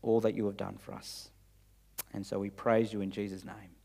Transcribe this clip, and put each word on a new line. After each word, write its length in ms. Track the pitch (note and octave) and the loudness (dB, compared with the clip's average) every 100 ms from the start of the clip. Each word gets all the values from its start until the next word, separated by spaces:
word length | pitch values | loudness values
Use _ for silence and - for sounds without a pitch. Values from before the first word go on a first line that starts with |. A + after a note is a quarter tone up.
all 180 | A#2 A2+ | 6 4
that 140 | A2 | 4
you 120 | G#2+ G#2 | 2 0
have 100 | G2 | -2
done 200 | G2 G#2 | -6 -8
for 160 | - | -12
us. 360 | G2 - - - _ _ _ _ _ _ - - | -12 -12 -14 -16 _ _ _ _ _ _ -12 -8
And 140 | G#2 G2 | -8 -4
so 120 | G2+ | -2
we 120 | G2 | -2
praise 420 | - A#2 A2+ A2+ | 0 6 6 6
you 80 | G#2 | 0
in 100 | G2 | -2
Jesus' 340 | G2 G2+ F#2+ | -2 -6 -6
name. 100 | E2+ G#2 F#2 - | -10 -14 -16 -20